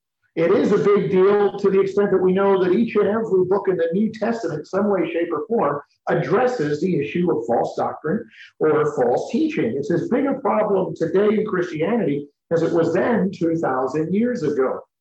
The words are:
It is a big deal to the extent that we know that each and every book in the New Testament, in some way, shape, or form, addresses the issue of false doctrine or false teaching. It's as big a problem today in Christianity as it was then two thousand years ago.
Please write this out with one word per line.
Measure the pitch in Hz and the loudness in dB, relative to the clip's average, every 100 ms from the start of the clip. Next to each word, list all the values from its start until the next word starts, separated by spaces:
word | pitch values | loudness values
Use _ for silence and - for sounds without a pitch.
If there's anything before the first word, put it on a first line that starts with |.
| _ _ _ 165 | _ _ _ -2
It | 170 | 2
is | 240 202 | 2 2
a | 202 | 2
big | 202 196 160 | 4 2 2
deal | 185 196 208 202 - | 4 4 4 2 0
to | 190 | 2
the | 190 | 2
extent | 190 202 202 | 2 0 2
that | 190 | 2
we | 185 | 2
know | 185 196 185 | 2 4 4
that | 180 | 4
each | 208 - | 2 2
and | 208 196 | 2 2
every | 226 - 185 180 | 0 0 0 2
book | 202 190 | 0 0
in | 170 | 0
the | 165 | 0
New | 190 220 | 0 -2
Testament, | - 220 226 160 147 | -2 -4 -4 -6 -8
in | |
some | - 190 208 | -4 -2 0
way, | 185 - | 0 0
shape, | 165 175 | -2 -2
or | 226 226 | -4 -2
form, | 226 143 143 - _ - | -2 0 -4 -10 _ -4
addresses | 160 143 208 247 - 151 147 | -2 0 0 0 0 -2 -2
the | 185 147 | -2 -2
issue | - 175 175 | -2 -2 0
of | - - | -2 0
false | 120 - - | -2 -2 -4
doctrine | 120 - 151 220 - - - - | -6 -6 -4 -6 -6 -18 -20 -2
or | 156 147 151 | 0 2 0
false | 135 120 - - | 0 0 0 -2
teaching. | 262 320 - - 139 | -2 0 0 -2 -2
It's | - | -2
as | 165 170 | -2 0
big | 262 277 | 0 0
a | |
problem | - 214 214 196 190 165 | -2 -2 0 0 0 -2
today | - 156 190 208 208 | -4 0 2 2 0
in | - | -2
Christianity | 180 - 151 175 233 156 143 - _ _ | -4 -4 -2 -2 0 -2 -4 -6 _ _
as | 165 | -2
it | 165 | 0
was | 165 160 | 0 0
then | 180 247 208 190 | 0 0 0 0
two | - 165 165 | -2 -2 0
thousand | 147 151 131 156 170 | -2 -2 -2 -2 -2
years | 202 247 220 | 0 0 -2
ago. | 147 147 123 - - _ | -2 0 -2 -4 -10 _